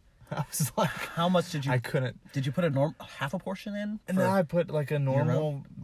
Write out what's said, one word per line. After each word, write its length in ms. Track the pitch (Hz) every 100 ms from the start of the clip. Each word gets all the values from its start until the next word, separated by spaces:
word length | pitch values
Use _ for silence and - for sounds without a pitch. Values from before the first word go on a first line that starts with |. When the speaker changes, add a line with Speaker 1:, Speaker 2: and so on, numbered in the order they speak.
| - _ -
Speaker 1:
<laughs> 40 |
I 120 | 151 139
was 220 | - 139 -
like, 120 | 175
Speaker 2:
How 400 | - - - 175
much 220 | 180 170
did 140 | 156 135
you 60 |
Speaker 1:
I 60 | 127
couldn't. 400 | - 147 127 - -
Speaker 2:
Did 120 | 139 135
you 60 |
put 120 | 135
a 60 | 170
norm-, 260 | 135 143 - - -
half 140 | -
a 60 | 185
portion 360 | - 196 208 202
in 240 | 208 214 -
Speaker 1:
And 100 | 185
Speaker 2:
for 80 | 180
Speaker 1:
I 180 | 196
put, 260 | 165 170 165
like, 220 | 151 139
a 40 | 147
Speaker 2:
your 40 |
Speaker 1:
normal, 400 | 135 135 156 160
Speaker 2:
own? 220 | 156 139 - -